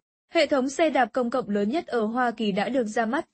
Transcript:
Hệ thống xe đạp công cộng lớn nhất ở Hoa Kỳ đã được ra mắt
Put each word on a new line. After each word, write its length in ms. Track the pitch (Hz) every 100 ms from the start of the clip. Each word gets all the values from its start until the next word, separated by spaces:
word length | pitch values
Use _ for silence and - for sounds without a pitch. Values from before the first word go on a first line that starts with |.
| _ _ _
Hệ 120 | 330 285
thống 240 | 285 262
xe 200 | - 320
đạp 160 | 269 233
công 160 | 262 240
cộng 200 | 262 202
lớn 200 | 202 208
nhất 180 | 311 349
ở 180 | 240 214
Hoa 260 | 240 247
Kỳ 200 | 233 214
đã 180 | 196 196
được 140 | 262
ra 220 | 214 240 220
mắt 200 | 285 -